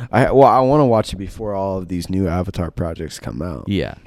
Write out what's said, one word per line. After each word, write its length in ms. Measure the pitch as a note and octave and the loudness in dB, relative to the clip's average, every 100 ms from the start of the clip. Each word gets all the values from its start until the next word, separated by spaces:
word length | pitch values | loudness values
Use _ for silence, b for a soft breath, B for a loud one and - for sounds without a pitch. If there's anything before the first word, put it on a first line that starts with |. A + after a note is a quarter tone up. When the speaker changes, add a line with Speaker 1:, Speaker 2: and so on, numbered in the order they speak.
| A#2+ | -2
Speaker 1:
I, 200 | A2+ A2+ | 2 4
well, 160 | B2+ B2+ | 6 6
I 100 | B2 | 6
wanna 280 | C3 D3+ C3 | 4 4 4
watch 260 | A2 - | 2 0
it 40 | F#2+ | -6
before 360 | F#2+ - G#2+ | -10 -10 -8
all 240 | G2 G2 F#2+ | -4 -4 -4
of 100 | F2 | -4
these 220 | F2+ E2+ | -6 -2
new 180 | F#2 F#2 | -2 0
Avatar 440 | F2 F2+ - E2 | 0 -2 -4 -6
projects 480 | - E2+ E2+ D#2 - | -4 -6 -6 -10 -10
come 240 | - A#1 | -10 -8
out. 260 | F2 C#2 - | -8 -8 -4
Speaker 2:
Yeah. 240 | F#2+ B1 - | -2 -4 -8